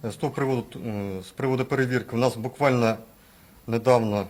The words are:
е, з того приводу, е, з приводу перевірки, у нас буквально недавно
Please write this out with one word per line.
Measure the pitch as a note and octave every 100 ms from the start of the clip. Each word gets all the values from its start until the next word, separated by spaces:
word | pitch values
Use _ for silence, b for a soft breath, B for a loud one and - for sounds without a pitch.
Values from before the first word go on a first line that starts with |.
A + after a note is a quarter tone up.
| A#2
е, |
з | -
того | D3
приводу, | C3+ C3+ B2+ - -
е, | A#2 G#2 G2 F#2+
з | F#2
приводу | - C3+ C3 C3
перевірки, | C3+ C3 B2+ - A#2
у |
нас | B2+ A2+
буквально | B2 - C#3+ B2 A#2 A2 - B B B B B -
недавно | A#2 A#2+ B2 A2 G#2 G2